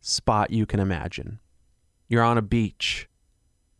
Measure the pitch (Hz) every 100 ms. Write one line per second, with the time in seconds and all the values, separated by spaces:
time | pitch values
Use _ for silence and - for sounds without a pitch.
0 | - - - 107 104 110 107 104 98 85
1 | 92 - - 107 _ _ _ _ _ _
2 | _ 117 117 117 104 120 107 - - -
3 | - _ _ _ _ _ _